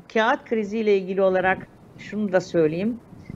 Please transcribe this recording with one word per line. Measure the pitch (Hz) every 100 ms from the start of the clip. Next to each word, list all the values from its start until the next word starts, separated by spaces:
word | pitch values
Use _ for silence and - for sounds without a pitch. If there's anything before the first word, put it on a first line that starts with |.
| -
kağıt | 226 226 285 -
kriziyle | 226 196 220 208 196
ilgili | 185 190
olarak | 190 185 185 190 - - - -
şunu | - 202 208
da | 180
söyleyeyim. | 175 170 156 165 214 247 - - -